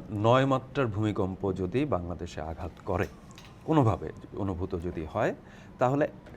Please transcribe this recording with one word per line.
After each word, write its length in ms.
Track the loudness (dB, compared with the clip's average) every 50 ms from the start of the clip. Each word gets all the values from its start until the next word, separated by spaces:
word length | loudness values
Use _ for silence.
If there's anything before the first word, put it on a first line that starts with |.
| -4 -6
নয় 340 | -4 2 6 6 6 6 6
মাত্রার 420 | 4 2 0 0 -4 -2 0 0
ভূমিকম্প 680 | 0 0 0 0 0 2 0 0 -2 -2 -2 -2 -2 0
যদি 320 | 0 -2 0 0 0 0
বাংলাদেশে 560 | 2 0 -2 -2 -4 -6 -8 -8 -8 -8 -8
আঘাত 300 | -8 -8 -8 -8 -8 -10 -10 -10 -4
করে, 220 | -2 0 0 0 -2 -4 -14 -18 -20 -18 -18 -18 -20 -20 -12 -2
কোনোভাবে 460 | 4 6 6 6 6 4 2 -2 -8 -10 -12 -14 -12 -6
অনুভূত 420 | -4 -2 -2 -2 -2 -4 -4 -4 -4 -4
যদি 220 | -4 -4 -6 -8 -4 -2
হয়, 220 | 0 0 0 -2 -4 -12 -20 -20 -20 -20 -20 -2 0
তাহলে 280 | 2 2 4 2 0 0 -2 -10 -18 -18 -18